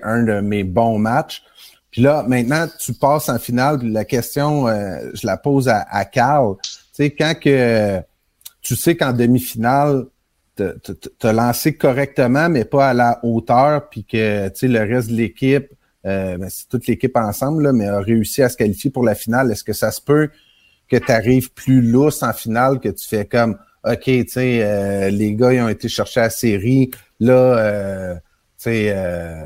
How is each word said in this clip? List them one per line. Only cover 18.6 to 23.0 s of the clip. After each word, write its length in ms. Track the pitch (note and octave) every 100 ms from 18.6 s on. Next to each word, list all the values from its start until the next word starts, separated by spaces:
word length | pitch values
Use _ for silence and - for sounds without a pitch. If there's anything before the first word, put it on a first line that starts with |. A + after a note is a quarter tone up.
| G#2+ G2 C#3+
pour 140 | C3+
la 100 | A#2+
finale. 380 | G2+ - A#2+ C3
Est-ce 120 | G#2
que 100 | -
ça 160 | G#2 A2
se 100 | -
peut 300 | - D3 D3+ - _ _ _ _ _
que 60 | B2
t'arrives 560 | - A2+ G#2+ B2+ -
plus 300 | - - C3
lousse 400 | A#2 B2 D3+ -
en 100 | B2
finale, 480 | - A2+ A2+ C3 C#3
que 80 | A2+
tu 180 | F#2+